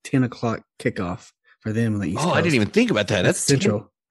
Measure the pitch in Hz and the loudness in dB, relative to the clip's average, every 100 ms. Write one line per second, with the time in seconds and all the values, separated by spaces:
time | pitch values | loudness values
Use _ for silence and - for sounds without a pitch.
0 | - 135 120 - 117 107 - - 120 107 | -2 0 0 0 -4 -4 -10 -6 -4 -4
1 | 87 - - _ _ _ 113 110 113 104 | -6 -8 -14 _ _ _ -4 -2 0 0
2 | 82 107 165 147 170 131 104 208 240 107 | -2 -2 0 2 2 2 2 2 2 2
3 | 101 101 113 180 - 143 202 208 - _ | 0 2 2 0 0 2 2 -2 -6 _
4 | _ | _